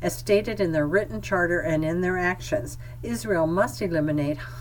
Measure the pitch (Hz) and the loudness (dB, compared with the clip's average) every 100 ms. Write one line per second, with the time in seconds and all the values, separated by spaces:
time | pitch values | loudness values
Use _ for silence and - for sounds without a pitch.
0 | 185 - - 208 208 208 190 160 147 185 | -4 -2 2 2 2 0 2 2 2 2
1 | 208 214 - 185 170 175 165 156 156 170 | 0 -4 -2 0 2 2 2 0 0 0
2 | 180 185 180 185 - - - - - - | 0 0 0 -2 -2 -4 -4 -10 -12 -10
3 | 226 233 220 180 160 175 226 - 202 165 | -6 -4 0 2 2 2 0 0 -2 0
4 | 151 151 147 151 - - | 0 0 0 -2 -6 -10